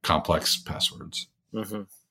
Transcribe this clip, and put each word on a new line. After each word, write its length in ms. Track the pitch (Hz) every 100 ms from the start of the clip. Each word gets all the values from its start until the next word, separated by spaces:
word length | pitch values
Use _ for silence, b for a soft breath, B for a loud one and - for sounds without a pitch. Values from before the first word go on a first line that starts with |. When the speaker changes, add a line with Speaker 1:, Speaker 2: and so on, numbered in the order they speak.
Speaker 1:
complex 560 | - 78 - 78 - -
passwords. 680 | - 78 - - 80 - - _ _
Speaker 2:
Mm-hmm. 280 | 110 104 107 98 - _